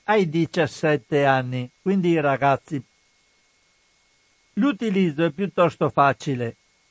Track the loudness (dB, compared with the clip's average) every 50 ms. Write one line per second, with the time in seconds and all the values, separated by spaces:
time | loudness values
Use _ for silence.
0 | _ 0 0 2 2 0 0 -2 -2 0 0 -2 -2 -2 -2 -2 -2 0 0 -2
1 | -2 _ 0 2 2 2 2 0 -2 -4 -6 -8 -8 -10 -14 _ _ -2 0 0
2 | 2 2 0 2 2 0 0 2 2 2 0 0 -2 -8 -10 -10 -10 _ _ _
3 | _ _ _ _ _ _ _ _ _ _ _ _ _ _ _ _ _ _ _ _
4 | _ _ _ _ _ _ _ _ _ _ _ -2 -2 -2 -2 -2 -4 -2 0 0
5 | 0 0 0 0 -2 -2 -2 -4 -6 -4 0 0 0 0 2 -2 -4 -2 2 2
6 | 2 2 2 -2 -4 -6 -6 -4 -6 -8 -10 -12 _ _ _ _ _ _